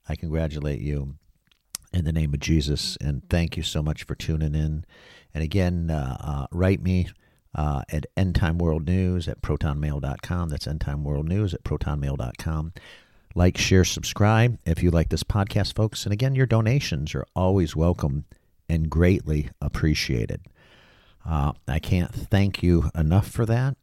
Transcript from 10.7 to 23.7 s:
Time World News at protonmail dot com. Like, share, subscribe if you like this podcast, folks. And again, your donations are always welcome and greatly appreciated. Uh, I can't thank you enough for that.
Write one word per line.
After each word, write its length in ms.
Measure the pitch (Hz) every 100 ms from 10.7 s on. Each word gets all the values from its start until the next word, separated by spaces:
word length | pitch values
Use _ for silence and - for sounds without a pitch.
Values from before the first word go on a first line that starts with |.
| 76
Time 220 | - 71
World 260 | 73 71 78
News 240 | 95 104
at 120 | -
protonmail 520 | - 76 - 73 69 69
dot 220 | 60 -
com. 340 | - 78 80 - - - _ _ _
Like, 220 | 87 90 -
share, 280 | - 92
subscribe 760 | 90 - - - 104 110 120 110
if 180 | - 82
you 80 | 90
like 200 | 82 80
this 120 | 80
podcast, 520 | - 104 95 107 95 -
folks. 280 | 110 -
And 80 | 98
again, 220 | 101 135
your 120 | 135 127
donations 680 | 113 107 139 - 73 73
are 120 | 69 - -
always 400 | 92 98 82 76
welcome 480 | 82 90 76 69 - - _ _ -
and 220 | 82 80
greatly 600 | 78 90 101 - 76 71 -
appreciated. 800 | - - 80 76 - 58 55 50 - _ _ - _ _ _ _
Uh, 280 | - 78 71 - -
I 100 | 76
can't 340 | - 92 82
thank 500 | - - 98 101 -
you 280 | 87 85 71 85
enough 320 | 76 95 -
for 180 | - 113
that. 300 | 113 135